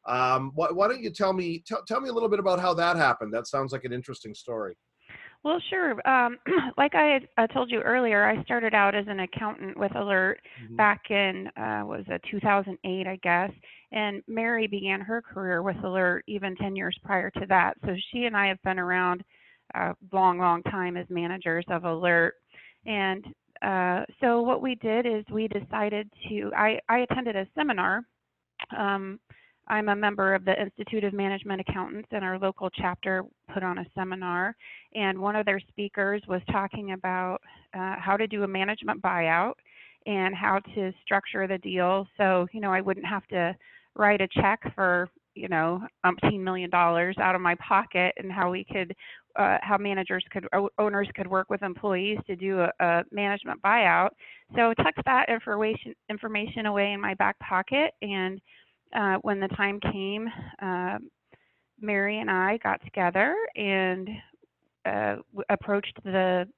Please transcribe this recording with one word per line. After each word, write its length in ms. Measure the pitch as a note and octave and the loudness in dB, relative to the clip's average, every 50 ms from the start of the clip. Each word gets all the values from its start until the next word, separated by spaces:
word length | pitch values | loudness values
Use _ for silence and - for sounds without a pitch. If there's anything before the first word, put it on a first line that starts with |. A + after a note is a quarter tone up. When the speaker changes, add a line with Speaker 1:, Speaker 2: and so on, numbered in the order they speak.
| _ | _
Speaker 1:
Um, 460 | - B2 B2+ B2+ B2+ C3 C3 C3+ C3+ C3+ | -2 0 2 2 2 2 2 0 -4 -2
wh-, 200 | D3+ E3+ D3+ E3+ | -2 -2 0 2
why 140 | F3+ G3 A3 | 2 2 2
don't 140 | B3+ C4 | 0 -2
you 80 | A3+ G#3+ | -6 -8
tell 220 | D#3+ - G3+ F#3+ | -2 0 0 2
me, 260 | F#3 F#3 F3+ E3+ E3 E3 _ | 2 0 -2 -4 -6 -6 _
t-, 80 | - A3 - - - | -8 -8 -8 -4 -4
tell 120 | A3 C4 | -4 -2
me 80 | C4+ C4 | -2 -2
a 40 | |
little 160 | A#3 A#3 A3+ A3 | -2 -2 0 2
bit 100 | G#3 G3+ | 0 2
about 220 | F#3+ F#3+ F3+ F3 | 2 2 2 2
how 120 | F3+ F#3 F3 | 2 0 2
that 220 | E3 E3+ F3 E3+ | 2 2 2 4
happened? 380 | E3 D3+ C3 A#2+ - A#2 G#2 A2 | 4 4 4 4 2 -4 -4 -4
That 140 | A#2 A#2+ - | -6 -4 -2
sounds 240 | - C3+ C3+ C3 | -4 -2 -2 -2
like 120 | C3+ B2+ B2+ | -6 -8 -6
an 80 | B2 | -6
interesting 400 | A#2+ B2 B2 - B2 - - A2 | -8 -8 -8 -10 -14 -14 -14 -16
story. 440 | G#2+ - - - A#2 A2 G#2 F#2 F2 _ _ _ _ _ _ - - - - - - _ | -16 -14 -10 -8 -6 -6 -6 -8 -10 _ _ _ _ _ _ -20 -20 -20 -20 -20 -20 _
Speaker 2:
Well, 180 | - D4 E4 F4 - - | -2 -2 -2 0 -2 -4
sure. 220 | F#4+ F#4+ F4+ D4+ A3+ G#3 - C4+ | -2 0 0 0 -2 0 2 2
Um, 300 | C4+ B3+ A#3+ A#3+ B3 - _ - F#4+ | 4 4 4 2 -2 -4 _ 0 2
<clears throat> 200 | F4 C4 B3+ - - | 2 2 0 2 2
like 160 | C#4 D4 - | 2 4 6
I 100 | E4 D4+ | 6 6
had, 240 | D4+ C#4+ C4+ - - _ | 6 4 2 0 0 _
uh, 100 | - A3+ A3+ | 2 2 2
told 220 | - C4 B3 A#3 | 2 -2 -2 0
you 100 | A#3+ - | -2 0
earlier, 440 | - - A#3 B3+ B3 A3+ G#3+ G3+ G#3 | 2 2 2 4 4 4 4 6 6
I 180 | G#3+ A3 A3 - | 4 4 0 -2
started 300 | - B3 A#3+ A3+ A3 A3 | -2 -2 0 0 4 4
out 200 | G#3 G3+ G3+ G3+ | 6 6 6 4
as 120 | G#3 G3+ G#3 | 0 -2 -2
an 120 | G3+ G3 | -4 -4
accountant 560 | F#3 F3+ - - A3+ G#3+ A3 - G3 F#3+ - | -4 -4 -4 -6 -6 -6 -6 -6 -10 -10 -4
with 180 | - G3+ G3 - | -2 -2 -2 0
Alert 440 | - G3+ G3+ G3 F#3 F#3 F#3+ - - _ - - B2 A#2 | -2 0 2 2 4 4 2 0 -2 _ -20 -20 -18 -16
Speaker 1:
Mm-hmm. 120 | A2 A#2 | -8 2
Speaker 2:
back 340 | A#2+ B2+ - - A2 - - | 4 4 4 4 2 -2 0
in, 380 | G#2+ G2+ G2+ F#2+ F#2 F#2+ F#2+ - - | 2 2 2 2 0 -4 -10 -10 -8
uh, 240 | - G#2+ G#3+ G#2+ G#2 | -6 -4 -2 -2 -2
what 180 | G#2 G#3 - - | -4 -4 -6 -8
was 80 | G3 G3 | -6 -6
it, 140 | - F3 - - | -8 -8 -6 -6
two 80 | - G3+ | -6 0
thousand 400 | - G#3+ G3+ G3+ F#3+ G3 F#3 - - | 2 4 4 4 2 -2 -10 -8 -6
eight, 240 | F#3+ F#3 F#3+ F#3 F#3 | -6 -4 -4 -4 -6
I 100 | F#3+ F#3 | -8 -4
guess. 280 | - F3+ F3 F3 F#3 G3+ F#3 - - - - - _ _ | 0 2 2 2 2 -2 -6 -14 -20 -20 -20 -20 _ _
And 320 | - A3 G#3+ G#3 G3+ G3+ - - | -4 -4 -2 -2 -4 -8 -10 -6
Mary 400 | A3+ A3+ A3+ A#3 A#3+ A3+ A3 G#3 | -4 -2 0 0 0 0 0 -2
began 320 | G3+ G3+ F#3+ F#3+ F#3+ G3 | -2 -4 -2 -2 -4 -4
her 200 | G3 G3+ A3+ A#3 | -4 -4 -6 -6
career 420 | A3+ - - F#3+ F#3+ F#3 F3+ E3+ | -6 -8 -10 -6 -2 -2 0 0
with 140 | F3+ G3 F#3 - - | 0 -2 -2 -2 -6
Alert 400 | F#3+ F3+ F#3+ F#3 F3+ F3+ - - - | -2 0 2 2 2 2 0 -4 -6
even 260 | G#3 G3+ G3 F#3+ F#3 | -6 -6 -4 -6 -4
ten 200 | - G#3 G3 G3 | -4 -4 -4 -4
years 200 | F#3+ F#3 F3+ F3+ - _ | -4 -4 -4 -6 -6 _
prior 240 | - G3+ F#3 F3 G3 | -2 0 0 0 -2
to 140 | _ - G3 F#3 | _ -6 0 4
that. 280 | F#3+ F3+ F3 F#3+ - _ - | 4 4 4 4 0 _ -4
So 100 | G3+ F#3 F#3 G#3 - | -4 -4 -4 -6 -8
she 120 | - B3 A#3+ | -4 -2 -2
and 120 | A#3+ A3 | 0 2
I 100 | G3+ G3+ | 2 2
have 160 | G3 F#3+ F#3+ | 2 0 0
been 160 | - G3 F#3 F#3 | -2 -2 -2 0
around 460 | F3+ F3+ F3+ F3+ F3+ F3+ F3+ F3+ F#3+ _ _ _ _ _ _ _ _ _ - | 0 0 0 2 2 2 0 -2 -6 _ _ _ _ _ _ _ _ _ -4
a 200 | - F#3 F#3 F3+ _ F#3+ F#3 | -2 -2 -2 -4 _ -12 -2
long, 240 | F#3+ F#3+ F#3+ F#3 F3 F3+ | 2 4 6 6 6 4
long 240 | F3+ F3 E3+ E3+ - | 4 4 2 2 0
time 340 | - - F#3+ F3+ F3+ F3 F3 | -4 -2 -2 -2 -2 -4 -6
as 80 | F3+ - | -6 -4
managers 560 | F#3 E3+ E3+ E3+ F3+ F#3+ - F3 E3 E3+ F3 - | -4 -4 -2 -2 -4 -4 -2 0 0 0 0 -2
of 140 | F#3 E3 F3+ | -4 -2 0
Alert. 500 | E3+ E3 D#3+ F3+ F3 E3+ E3+ E3 - - _ _ _ - - - - _ _ _ | -2 -2 2 4 4 6 6 4 4 0 _ _ _ -20 -20 -20 -20 _ _ _
And, 400 | A3+ G#3+ G3+ G3 F#3+ F#3+ G3 G#3 - - _ _ _ _ - | -4 -2 0 0 0 -2 -4 -6 -14 -18 _ _ _ _ -4
uh, 420 | - G3+ F#3+ F#3 F3+ F3+ F3+ F#3 - - - _ | -2 0 0 2 2 2 0 0 -2 -6 -6 _
so 220 | C#4 A#3+ A#3 A#3+ | 2 4 4 4
what 180 | A#3 B3 C4 - | 4 2 0 0
we 140 | B3+ C4 B3+ | 0 -4 -4
did 320 | A#3 - A3 A3 A#3 A#3+ | -2 -2 0 0 0 0
is 180 | A#3+ A3+ G#3+ G#3+ - | 0 -2 -2 -4 -4
we 180 | G#3+ G#3+ A3 G#3+ | -2 -2 -2 -2
decided 600 | G3 G3+ G3+ - A3 A3 G#3 G#3 G#3 G#3 G#3+ G#3 _ _ - - | -2 -6 -6 -4 -4 -2 -2 -2 -2 -4 -6 -8 _ _ -10 -8
to, 220 | G#3+ G#3 G#3 G3+ - | -6 -4 -4 -2 2
I, 240 | - G#3 A3 A3 - - - | 4 4 4 2 0 0 2
I 80 | A#3 B3 | 2 2
attended 380 | B3 - - C4 B3 A#3 G#3 | 2 0 -2 -2 -2 -2 -2
a 100 | G3 F#3+ - _ | -2 -4 -4 _
seminar. 460 | - G3+ C#4+ A3+ F#3 F3+ F#3+ F#3+ A3 A#3+ _ _ _ _ _ _ _ _ _ _ - - _ - | -2 0 0 2 2 2 2 0 0 -4 _ _ _ _ _ _ _ _ _ _ -18 -14 _ -4
Um, 420 | - G3+ G3+ G3 G3 G3 F#3+ G3 - _ _ - _ _ _ _ _ _ - | -2 0 0 0 -2 -4 -6 -10 -12 _ _ -20 _ _ _ _ _ _ -2
I'm 200 | A3 G#3+ G#3+ G#3 | -2 0 2 0
a 80 | G3+ | 0
member 380 | G3+ G#3+ G3+ G#3 G3+ G3 F#3+ G3 | 2 2 0 0 2 2 2 2
of 100 | F#3+ F#3 | 2 2
the 160 | F#3+ F#3 - | 2 0 0
Institute 440 | G#3 G3 _ - G#2 - A3+ G#3+ - | 0 -4 _ -10 -10 -4 -2 -2 -2
of 100 | - G3 | -2 -2
Management 480 | G3+ G3 G3 G3 G3 - G#3 G3 F#3+ F#3+ | -2 -2 -2 -2 -4 -4 -6 -6 -4 -4
Accountants, 420 | - G3 G3 F#3 - - G#3 G#3+ _ | -4 -4 -4 -6 -6 -8 -12 -10 _
and 120 | A3+ G#3 | -6 -4
our 160 | F#3+ F#3 F#3 F#3+ | -2 -2 -2 0
local 300 | G3 F#3+ F#3+ - G3 F#3 | -2 -2 -2 -2 -8 -6
chapter 560 | - - - F3+ F3+ - - F#3+ F#3+ F#3 F#3 - _ _ _ - - | -4 -2 -2 -2 -2 -2 -4 -2 -2 -2 -4 -6 _ _ _ -8 -6
put 80 | G3 | -4
on 160 | F#3+ F#3 F3+ F#3 | -4 -2 -4 -4
a 80 | F3+ - _ | -8 -8 _
seminar. 600 | G3 F#3 F#3+ F3+ F#3 F#3 F3+ F3 F3 F#3 G3+ A#3 _ - - - - - _ _ | -6 -6 -6 -6 -6 -4 -4 -2 0 -2 -2 -4 _ -18 -20 -20 -20 -20 _ _
And 240 | A3 G3+ F#3+ F#3+ F#3 | -2 0 0 0 0
one 180 | F#3+ G3+ G#3 | -2 0 0
of 100 | G#3+ G#3 | 2 2
their 140 | G3+ F#3+ G3 | 2 0 0
speakers 600 | - _ _ - G#3 G3+ - G#3 G3 G3 G3+ G#3 G3+ - | -4 _ _ -6 -6 -4 -2 0 0 0 0 -2 -2 -4
was 140 | F#3 F3+ - - | -4 -4 -2 -2
talking 420 | A3+ G3+ G3 G3 - G#3+ G3+ G3 | -2 -2 -2 -2 -6 -8 -6 -6
about, 460 | F#3+ F#3+ F#3 F#3 F#3 F#3 F#3 F#3 F#3 - _ - - - _ _ - | -8 -4 -4 -2 -2 -2 -2 -2 -4 -6 _ -14 -20 -20 _ _ -10
uh, 200 | F#3 F#3 F#3+ F#3+ F#3 | -8 -6 -6 -6 -4
how 200 | F3 F#3+ G3 G#3 | 0 0 2 2
to 80 | A3 | 2
do 160 | G3+ G#3+ G#3 | -2 0 -2
a 60 | G3+ G3 | -2 -2
management 520 | F#3+ F#3+ F#3+ G3+ G#3+ - - G#3 A3 G3+ | 0 -2 -2 -2 -2 -4 -4 -6 -4 0
buyout 540 | G3 F#3 F#3 F3 E3+ D#3+ E3 E3+ F#3+ A#3+ - _ _ _ _ - - - _ _ _ | 0 0 2 2 2 4 4 2 2 0 -2 _ _ _ _ -20 -20 -20 _ _ _
and 300 | - G#3 G3 F#3 F#3+ G3 | -4 -2 0 0 0 -2
how 240 | F3+ G3+ G#3 F#3+ G3 - - - | 0 0 2 2 0 -2 -4 -6
to 180 | A3 F#3+ F#3 F#3+ _ | -4 -4 -4 -6 _
structure 440 | _ - G3+ G3 - - - G3+ F#3+ | _ 0 0 0 0 -2 -4 -4 -2
the 120 | F#3+ G3 F#3 | -2 -2 -4
deal. 480 | - G3 F#3 F3+ F3 F3+ F#3+ G3 G3 - _ - | -4 -2 0 2 2 4 2 2 0 -4 _ 2
So, 280 | G#3 F#3+ F#3+ F3+ F3 F3+ | 4 4 4 4 2 0
you 80 | - A3 | -4 -4
know, 140 | G#3 G3 F#3 | 0 0 2
I 80 | F#3 | 2
wouldn't 240 | F#3+ G3 F#3 G3 - | 2 0 -2 -2 -2
have 200 | F3 G#3 G3 - _ | -4 -4 -6 -6 _
to 280 | G3+ F3+ E3+ E3+ F#3 - _ - - - _ _ _ | -2 0 0 0 -2 -6 _ -20 -20 -20 _ _ _
write 260 | - G#3 G#3 G#3 G3 | 4 4 4 6 4
a 80 | F#3+ F#3 | 2 0
check 320 | - - - G3 G#3+ - - - - | 2 2 4 4 2 0 -4 -10 -2
for, 340 | - G3 F#3 F3+ F3+ F3+ F3+ _ _ _ _ _ | 0 2 2 4 2 0 -2 _ _ _ _ _
you 140 | - - F3+ | -12 -6 -2
know, 320 | F3 D#3+ D#3+ E3 F3 F#3 G#3+ - _ _ - | 0 2 2 0 0 -2 -6 -10 _ _ 0
umpteen 360 | F3+ F3+ - - - G#3+ G3 | 0 2 4 2 0 2 2
million 280 | F#3 F#3 F#3 F#3 F3+ F3 | -2 -4 -4 -4 -2 2
dollars 480 | F3+ F3 F3 E3+ E3+ E3+ F3 F3+ F#3+ - | 4 4 6 6 4 4 2 0 0 2
out 160 | G3+ F#3 F#3 | 2 2 2
of 60 | F3+ | 4
my 140 | F3+ F3 F3 | 2 2 0
pocket, 580 | F3 - - G#3+ G3 A3+ - - F3+ F3+ F3+ - - | 0 0 2 2 2 2 2 0 2 2 2 0 -4
and 120 | - F#3+ | -8 -8
how 200 | F#3 G3 F#3 F3+ | -2 -2 -2 0
we 140 | F3+ F#3 F#3+ | -2 -4 -6
could, 300 | - - G3+ F3+ E3+ F#3+ _ - - - - _ _ _ | -6 -4 -6 -4 -4 -8 _ -14 -20 -20 -20 _ _ _
uh, 200 | - G3+ F#3 - - | 0 2 4 2 2
how 160 | - F#3+ G#3 G3 | 2 0 0 0
managers 440 | G3+ G3+ G3 F#3+ F#3 - F#3 F#3 - - | 2 0 -2 -2 -2 -2 -2 -4 -4 -6
could, 160 | - G3 F3+ - | -8 -8 -4 0
o-, 160 | - G3 G3+ G3 _ - | 0 0 0 0 _ 0
owners 300 | G#3+ G#3 G3+ G3+ G3+ G3 - | 0 2 2 0 -2 -2 -4
could 120 | - G3 | -8 -6
work 220 | F3+ G3 F#3+ F#3 _ | -2 0 -2 0 _
with 140 | G#3 G3 | -4 -4
employees 560 | G#3 F#3+ F3+ - - G#3 F#3+ F3+ F#3+ G#3 G#3+ - - | -4 -6 -6 -4 -2 0 0 0 0 -2 -2 -4 -4
to 100 | - F#3+ | -8 -8
do 240 | F3 F#3+ G3 F#3+ F#3 | -4 -2 -2 2 2
a, 100 | F3 E3+ - _ | 2 2 2 _
a 220 | F3 E3+ E3+ E3+ - - | 2 4 4 2 0 -2
management 520 | - G3+ G3+ G3+ G3+ G3 - - - - | -4 -2 -2 -2 -2 -4 -4 -8 -10 0
buyout. 480 | - G3 A3 A#3+ G#3+ F3+ E3+ E3+ F#3 G3 - _ - - - - _ _ - | 2 4 4 6 6 6 6 6 4 2 0 _ -20 -20 -20 -20 _ _ 0
So 160 | B3 A#3 A3+ | 2 4 4
I 40 | A3+ - | 4 4
tucked 200 | - D#4+ - - - | 2 2 2 0 0
that 240 | - C4 B3+ D4 - | 4 4 4 4 2
information, 640 | A#3 A3 - A3 G#3 G#3 A3 G#3+ A3+ - - A#3 - _ _ - | 0 -2 0 -2 0 0 0 0 -2 -4 -6 -14 -16 _ _ -10
information 560 | G#3+ G#3 - A3+ G#3+ G#3 G#3 - - A3+ G#3+ | -10 -8 -6 -4 -4 -4 -4 -4 -6 -4 -2
away 260 | G#3+ G3+ G3+ G3+ G3+ | 0 2 2 2 2
in 80 | G3+ G3 | 0 -2
my 140 | G#3 G3+ F#3+ | -2 -4 0
back 240 | F#3+ G3+ G3 G3+ _ | 2 2 2 2 _
pocket. 540 | - - F#3+ F#3 F#3+ - C4 C#4 D#4 D#4+ _ _ | -6 -2 -2 -2 0 0 0 0 0 0 _ _
And, 400 | G#3 G#3 G3 F#3+ F#3 F#3 F#3+ G3 _ _ - - _ _ _ _ _ _ - | -8 -6 -4 -2 -2 -4 -4 -8 _ _ -20 -20 _ _ _ _ _ _ -4
uh, 220 | A3+ G#3 G3 F#3+ F#3+ | -2 0 2 0 0
when 180 | - A3 G3+ G3 | 0 -2 -2 -2
the 80 | G3 F#3+ | -2 -4
time 320 | - - G3+ G3+ G3+ G#3 | -2 -2 0 -2 -2 -2
came, 480 | - - - G3 F#3+ G3 G3+ G#3+ A3+ A3+ - - - - - - | -4 -4 -4 -4 -6 -6 -6 -6 -6 -8 -8 -10 -14 -14 -12 -10
uh, 380 | G3+ F#3 F3+ F3+ F3+ F#3 G3+ G#3+ A#3 - _ _ _ _ - _ _ _ _ _ _ _ _ _ | -6 -4 -4 -2 -2 -4 -4 -6 -10 -14 _ _ _ _ -20 _ _ _ _ _ _ _ _ _
Mary 380 | G#3 G#3 G#3 G3 G3 G3+ G#3+ G#3+ | -4 -2 0 0 0 0 -2 -2
and 120 | A3+ G#3 | -2 0
I 280 | F#3+ F#3 F#3 G3 G#3+ A3+ | 0 2 2 2 0 0
got 220 | - G3+ F#3+ - - | 0 -2 -2 -2 -4
together 500 | G#3+ - G#3 F#3 F3 F3+ F#3+ G#3 C4+ E4+ G#4+ A4+ - - | -8 -2 0 0 2 4 2 2 2 2 -2 -4 -6 -6
and, 500 | - G#3 G3 G3 F#3+ F#3 F#3 F#3 F#3+ F#3+ G#3 A3 G#3 - _ _ _ _ _ _ _ _ _ _ _ _ | -4 -2 0 0 2 2 0 -2 -4 -6 -10 -12 -14 -16 _ _ _ _ _ _ _ _ _ _ _ _
uh, 320 | - G2+ G2+ G#2+ G#2 G2+ - - _ | -4 -2 0 0 0 -2 -4 -8 _
w-, 120 | - G3 - - | -10 -8 -2 -2
approached 500 | G3+ G3 - - G3+ G3+ - - - - - | -2 -2 0 -2 -2 -2 -2 -6 -14 -12 -8
the 420 | G3 F#3 F#3+ F#3 F#3 F#3 F3+ F3+ G3+ _ | -2 0 2 2 2 2 0 -2 -4 _